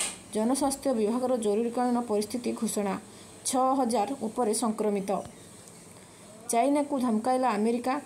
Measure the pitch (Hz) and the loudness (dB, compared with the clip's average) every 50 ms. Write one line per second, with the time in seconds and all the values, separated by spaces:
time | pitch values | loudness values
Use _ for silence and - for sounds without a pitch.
0 | - - - - - - - 214 220 233 269 269 294 277 269 - - 269 262 220 | -4 -8 -8 -12 -16 -6 -2 0 2 2 2 2 2 0 0 0 0 0 2 2
1 | 214 202 226 247 247 254 254 240 214 208 202 214 233 233 233 254 247 247 240 240 | 2 2 0 0 0 0 0 2 2 2 2 2 0 0 0 0 0 2 2 0
2 | 233 - 214 202 208 208 - 247 240 226 226 - 233 202 - 214 202 196 190 202 | 0 2 0 0 0 0 -4 -4 -4 -4 -4 -2 -2 -2 -2 0 -2 -2 -2 -4
3 | - - - - - - - - - - - 262 254 262 262 269 262 233 233 233 | -8 -14 -20 -20 -20 -20 -20 -8 -6 0 2 4 4 4 4 2 2 2 2 2
4 | 202 302 277 - - 220 - - 240 208 214 214 - 226 214 - 214 214 202 202 | 2 0 -2 -4 -4 -6 -2 0 0 2 2 2 0 0 0 0 0 0 0 0
5 | 190 190 202 - - - - - - - - - - - - - - - - - | 0 -2 -2 -4 -4 -8 -14 -18 -20 -20 -20 -20 -20 -20 -20 -20 -20 -20 -20 -20
6 | - - - - - - - - - - - 233 240 277 285 294 285 294 294 269 | -20 -20 -20 -20 -20 -20 -20 -20 -8 0 2 2 4 4 4 2 2 2 0 0
7 | 240 247 220 214 233 254 254 262 254 247 220 202 214 226 233 240 240 254 262 285 | 2 2 2 2 2 2 2 4 2 2 2 2 2 2 2 0 0 0 -2 -2
8 | 277 | -4